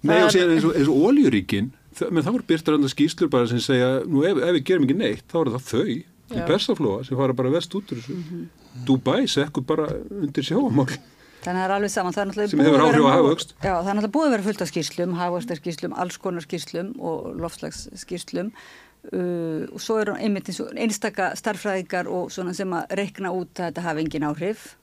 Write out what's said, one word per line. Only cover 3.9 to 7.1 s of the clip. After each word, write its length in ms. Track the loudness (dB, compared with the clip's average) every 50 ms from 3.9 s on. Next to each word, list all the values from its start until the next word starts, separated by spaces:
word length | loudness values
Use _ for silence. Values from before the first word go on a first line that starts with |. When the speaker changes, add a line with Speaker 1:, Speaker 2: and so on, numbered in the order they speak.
| 2 0 -2
Speaker 1:
„Nú 180 | 0 2 2 2
ef, 120 | 4 2
ef 180 | 2 2 2 2
við 80 | 0 2
gerum 200 | 2 2 2 4
ekki 120 | 2 2
neitt, 300 | 0 0 -2 -2 -4 -10
þá 100 | -4 -2 0
er 100 | 0 0 -2
það 140 | -4 -6
þau 180 | -2 0 0 0
í 180 | 0 -2 -6 -8 _ _ _ _
Speaker 2:
Já. 180 | -8 -6 -4 0
Speaker 1:
Persaflóa 600 | 2 2 2 2 -2 0 0 0 0 0 -2 -4
sem 100 | -4